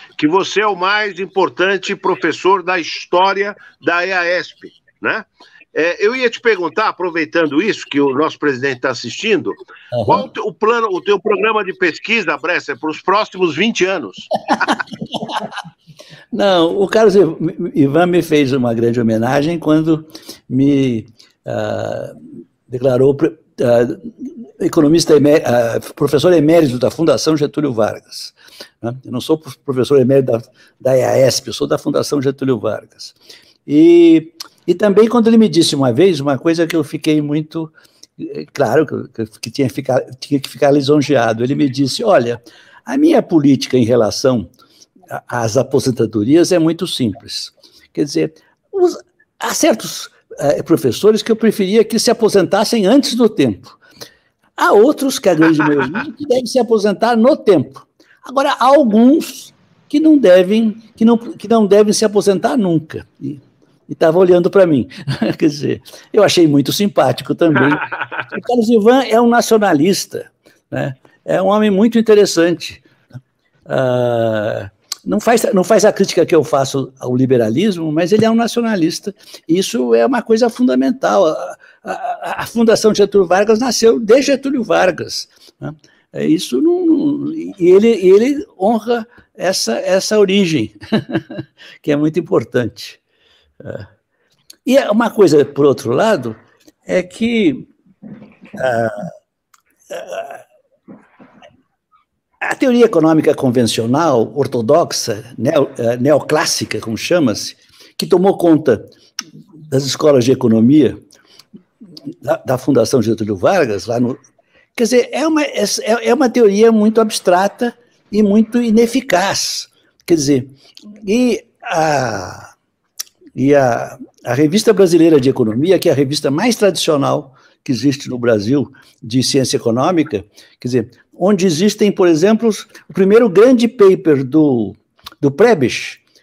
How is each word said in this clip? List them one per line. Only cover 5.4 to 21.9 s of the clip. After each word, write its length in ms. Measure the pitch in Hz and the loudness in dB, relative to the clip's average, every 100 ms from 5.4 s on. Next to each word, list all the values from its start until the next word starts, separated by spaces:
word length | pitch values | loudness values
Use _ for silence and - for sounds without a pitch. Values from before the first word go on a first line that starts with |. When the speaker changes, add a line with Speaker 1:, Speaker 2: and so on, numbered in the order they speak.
| - _ _ | -20 _ _
Speaker 1:
É, 320 | - 165 160 | -4 -4 -2
eu 120 | 208 254 | -2 0
ia 140 | 247 | -4
te 100 | - | -2
perguntar, 460 | 233 196 165 175 180 | -2 -2 -2 -4 -4
aproveitando 720 | 170 180 165 156 170 156 143 | -4 -6 -4 -2 -2 0 0
isso, 240 | 214 - - | -2 -4 -4
que 100 | 143 | -2
o 120 | 143 | 0
nosso 280 | 127 156 - | 0 -4 -2
presidente 420 | 147 123 139 127 | -4 -2 -4 -4
tá 80 | 139 | -6
assistindo, 640 | 117 120 - 214 180 98 - - - - | -6 -10 -6 -2 -2 -2 -10 -14 -20 -10
Speaker 2:
Aham. 120 | 123 101 | -4 0
Speaker 1:
qual 200 | - - | 0 -2
o 40 | |
teu, 140 | - | -8
o 100 | 208 | -10
plano, 340 | - 214 240 220 | -4 -2 0 -2
o 120 | 175 | -4
teu 200 | 196 202 | -2 -2
programa 440 | 214 196 220 214 | -2 -2 -2 -2
de 140 | 185 - | -4 -4
pesquisa, 580 | 180 - - 226 165 147 | -4 -4 -4 -4 -2 -4
Bresser, 400 | 170 160 - 131 | -4 -4 -6 -8
para 120 | 156 | -8
os 100 | 147 | -6
próximos 540 | - 202 202 185 175 143 | -2 -2 -2 -2 -2 0
vinte 300 | 226 - 185 | -2 0 -2
anos? 420 | 185 101 - - 294 - | -4 -8 -14 -8 -6 -4
<laughs> 1800 | 240 202 - - - - 262 - 247 220 208 165 _ _ - - 160 - | -4 -2 -4 -6 -14 -12 -12 -10 -10 -10 -14 -16 _ _ -20 -20 -20 -12
Speaker 2:
Não, 420 | 202 202 180 165 196 | -2 0 2 2 0
o 120 | 185 | 0
Carlos 280 | 220 220 196 | 2 4 4
Iv-, 560 | 160 160 165 - 175 - | 2 0 -6 -6 -6 0
Ivan 320 | 139 156 180 | 2 2 2
me 140 | 175 | 0
fez 300 | 160 151 135 | 2 0 2
uma 220 | 135 120 | 0 -2
grande 260 | 117 120 120 | 0 0 0
homenagem 600 | 113 110 120 143 151 170 | 0 0 0 0 -2 -2
quando 480 | 151 156 160 156 - - - - - | 0 0 0 -2 -4 -20 -20 -20 -6
me, 560 | 131 139 139 131 113 - _ _ _ - | 0 0 0 0 -4 -8 _ _ _ -10
ah, 680 | 113 107 52 55 | -6 -6 -6 -6